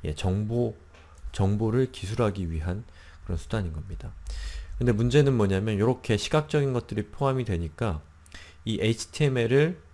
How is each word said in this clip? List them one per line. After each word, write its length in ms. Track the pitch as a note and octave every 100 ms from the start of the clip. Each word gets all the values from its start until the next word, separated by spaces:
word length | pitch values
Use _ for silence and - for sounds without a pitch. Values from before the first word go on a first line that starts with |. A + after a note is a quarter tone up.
예, 100 | -
정보, 600 | D2+ F#2+ G2 G#2+ A#2+ A#2+ - - - - - -
정보를 600 | - G2 G#2 A2 A#2 C3
기술하기 580 | - F#2+ A#2 A2 F#2+ F2
위한 340 | E2 E2 F#2+ A#2 - - -
그런 140 | - F2+
수단인 340 | - A2 F2+
겁니다. 400 | D#2 F#2+ E2 - - - - - - - -
근데 120 | A#2+
문제는 460 | G#2+ A#2 C#3+ C#3 B2
뭐냐면, 420 | G2+ F#2+ G#2+ G#2
요렇게 380 | A2+ B2+ - G#2
시각적인 560 | - D#3 D3 D3+ C#3
것들이 380 | B2 - G#2+ G#2
포함이 340 | - C#3 C3
되니까 580 | A2+ F2 E2 - A2+ D#2 - - - - - -
이 140 | - A2
에이치티엠엘을 1000 | A2 A2+ - - D3 B2+ A#2 C3+ D#3 F3+ -